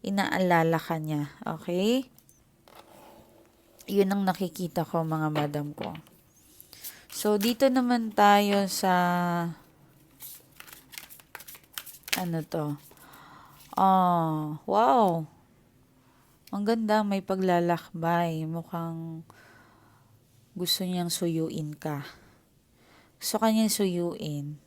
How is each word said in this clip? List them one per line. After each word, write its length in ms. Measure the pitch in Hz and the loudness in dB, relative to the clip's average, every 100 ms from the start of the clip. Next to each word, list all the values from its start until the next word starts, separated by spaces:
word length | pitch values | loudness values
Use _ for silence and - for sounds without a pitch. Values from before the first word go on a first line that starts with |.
Inaalala 760 | - 196 190 175 185 170 165 165 | -2 -2 0 0 2 4 4 0
ka 220 | - 165 | -2 -6
niya. 320 | 156 151 147 - | -2 -4 -4 -8
Okay? 680 | - 160 - 175 202 247 269 _ _ _ _ _ _ - - - - - - - _ _ _ _ | -10 -8 -4 -2 0 0 -2 _ _ _ _ _ _ -20 -20 -20 -20 -20 -20 -20 _ _ _ _
Yun 300 | - 196 196 | -4 2 2
ang 80 | 202 190 | 2 0
nakikita 560 | 180 185 - 175 175 | 0 -4 -4 -6 -4
ko, 160 | 156 170 | -2 -2
mga 260 | 160 160 156 | -2 -2 -2
madam 460 | 151 147 147 147 | 0 -2 -4 -6
ko. 220 | 147 - 160 - - _ _ _ - - - - - - | -8 -12 -12 -18 -20 _ _ _ -20 -20 -18 -18 -18 -16
So, 300 | - 214 208 | -4 0 2
dito 280 | 208 240 269 | 2 4 4
naman 460 | 254 247 247 226 | 4 2 0 0
tayo 560 | 208 208 202 208 202 196 | 4 6 8 6 2 0
sa... 220 | - 190 180 180 175 175 175 170 160 - _ _ _ _ _ - - _ - - - - - - - - - - - _ - - - - | 0 2 2 2 2 0 0 -4 -8 -18 _ _ _ _ _ -20 -20 _ -20 -20 -20 -20 -18 -18 -20 -20 -20 -20 -20 _ -16 -14 -20 -6
Ano 240 | - 180 165 156 | -4 -2 -4 -4
to? 340 | 165 147 147 - - - - - - - - - | -4 -4 -6 -12 -20 -20 -20 -20 -20 -20 -20 -10
Oh, 880 | - 190 190 180 175 160 156 151 151 - | 2 4 6 4 2 2 -2 -4 -8 -2
wow. 560 | 196 240 262 208 165 156 _ _ _ _ _ _ _ _ _ _ _ - | 2 4 6 4 2 -4 _ _ _ _ _ _ _ _ _ _ _ -10
Ang 80 | 202 | -4
ganda, 400 | 208 233 220 214 | 0 0 2 2
may 160 | 208 196 | 2 -2
paglalakbay. 1300 | 190 190 185 175 175 170 - 170 165 170 170 160 156 | -2 -2 2 2 2 0 -4 -4 0 0 0 -2 -4
Mukhang 800 | 165 165 - 165 165 165 160 160 - - - - _ _ _ _ _ _ _ _ | -6 -8 -8 -8 -8 -10 -12 -16 -20 -20 -20 -20 _ _ _ _ _ _ _ _
gusto 320 | - 175 - 185 | -10 -4 -2 -2
niyang 240 | 180 175 | -2 -2
suyuin 640 | - 175 165 160 - 156 | -2 -2 -2 -2 -4 -8
ka. 320 | 151 156 147 143 - - _ _ _ _ _ _ - _ _ | -6 -6 -6 -8 -18 -20 _ _ _ _ _ _ -20 _ _
Gusto 240 | - 214 | -6 0
ka 80 | 226 | 2
niyang 240 | 220 220 | 4 2
suyuin. 880 | - 196 175 175 - 156 147 143 147 | 2 0 0 -2 -4 -6 -6 -8 -12